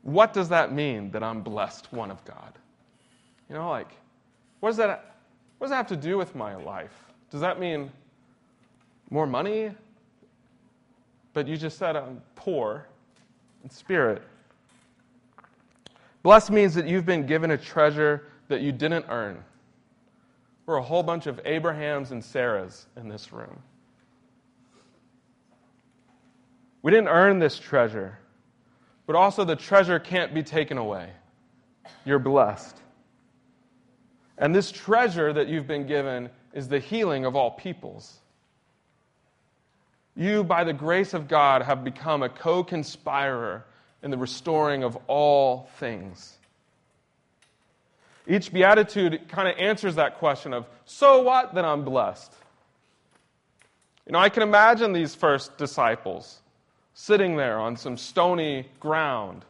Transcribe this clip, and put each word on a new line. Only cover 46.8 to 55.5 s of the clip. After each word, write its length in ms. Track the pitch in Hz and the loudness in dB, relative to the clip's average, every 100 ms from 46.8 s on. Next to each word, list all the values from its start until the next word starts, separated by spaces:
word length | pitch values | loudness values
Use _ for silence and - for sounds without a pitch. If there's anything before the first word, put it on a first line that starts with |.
| _ _ _ _ _ _ _ _ _ _ _ _ _ _ - | _ _ _ _ _ _ _ _ _ _ _ _ _ _ 0
Each 260 | 196 - | 0 0
beatitude 760 | - 190 214 208 208 180 160 - | 4 8 8 6 2 0 0 -8
kind 200 | 185 190 | -2 -2
of 80 | 175 | 0
answers 360 | 190 214 202 | 0 0 -2
that 240 | 160 147 - | 0 0 0
question 340 | 160 135 147 | -2 -2 -6
of, 140 | 123 113 - | -8 -10 -20
"So 380 | _ - 285 262 | _ 4 8 8
what 320 | 254 254 254 | 6 2 0
that 100 | 175 | -2
I'm 200 | 165 147 | 0 -2
blessed?" 500 | 135 131 101 92 - - _ _ _ _ _ _ _ _ _ _ _ _ _ _ _ _ - | 0 0 0 -4 -18 -20 _ _ _ _ _ _ _ _ _ _ _ _ _ _ _ _ -2
You 60 | |
know, 60 | 170 | 4
I 100 | 202 | 4
can 140 | 214 | 4
imagine 500 | 214 208 220 233 226 | 4 8 8 6 2
these 220 | 180 156 | 0 -2
first 420 | - 165 139 - | 0 2 2 -2